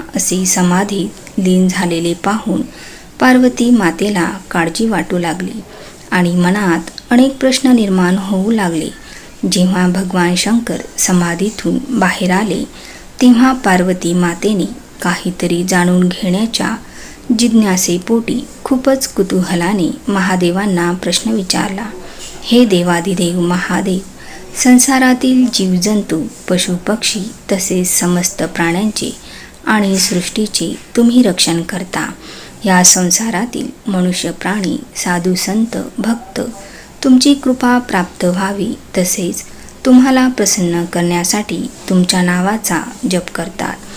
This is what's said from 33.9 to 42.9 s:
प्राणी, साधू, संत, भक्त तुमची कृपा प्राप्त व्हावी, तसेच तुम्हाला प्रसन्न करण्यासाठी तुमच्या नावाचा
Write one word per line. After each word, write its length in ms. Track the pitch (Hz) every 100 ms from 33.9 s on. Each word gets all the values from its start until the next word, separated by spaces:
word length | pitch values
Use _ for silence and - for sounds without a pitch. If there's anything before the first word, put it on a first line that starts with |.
| 185 180 180 165
प्राणी, 460 | 170 180 208 180 123 - -
साधू, 400 | - 175 180 180
संत, 420 | - 208 226 - - -
भक्त 440 | 226 233 - - - - - - - -
तुमची 300 | 269 254 285
कृपा 460 | 277 254 254 240 247
प्राप्त 460 | 247 190 180 - 180
व्हावी, 480 | 180 196 202 - - - -
तसेच 460 | 180 - 180 220 - - - - 262
तुम्हाला 420 | 254 269 262 254
प्रसन्न 580 | 254 208 - 175 170 175
करण्यासाठी 840 | 175 175 175 175 208 208 180 - - -
तुमच्या 320 | 185 180 190
नावाचा 600 | 175 180 185 220 - 165 233